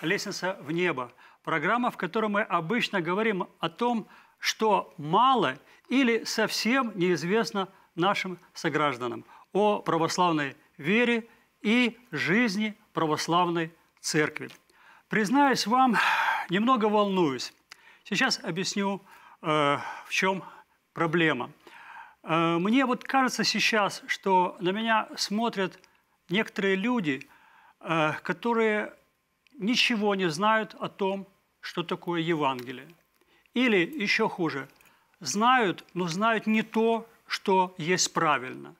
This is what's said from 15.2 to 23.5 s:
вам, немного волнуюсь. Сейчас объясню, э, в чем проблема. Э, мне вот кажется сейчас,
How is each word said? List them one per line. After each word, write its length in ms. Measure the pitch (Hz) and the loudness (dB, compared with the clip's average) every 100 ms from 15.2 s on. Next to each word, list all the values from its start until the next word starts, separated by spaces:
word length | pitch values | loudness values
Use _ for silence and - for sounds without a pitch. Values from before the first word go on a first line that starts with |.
| 208 269 285 240 202 | 2 4 4 2 2
вам, 320 | 254 262 202 - - - - - | 4 4 4 2 0 -2 -2 -2
немного 360 | 175 233 240 214 | 0 2 2 2
волнуюсь. 680 | 208 202 190 160 127 - - _ - - - | 2 2 2 0 0 -8 -14 _ -20 -20 -20
Сейчас 360 | - 202 254 - | -6 -2 0 0
объясню, 580 | 233 175 185 - 196 196 - - - - | -4 -6 -4 -4 -4 -6 -12 -20 -20 -10
э, 360 | 175 151 143 143 - - - | -2 0 2 0 -4 -12 -6
в 60 | |
чем 320 | - 190 190 - - _ _ _ | -2 0 -2 -8 -20 _ _ _
проблема. 560 | - 170 175 160 131 120 - - - - - - _ - | -4 0 2 2 2 -4 -12 -20 -20 -20 -20 -20 _ -2
Э, 320 | 165 165 170 | 0 2 2
мне 280 | 185 247 262 | 2 2 2
вот 180 | 247 | 0
кажется 400 | - 269 254 214 | 0 2 2 0
сейчас, 580 | 214 | -2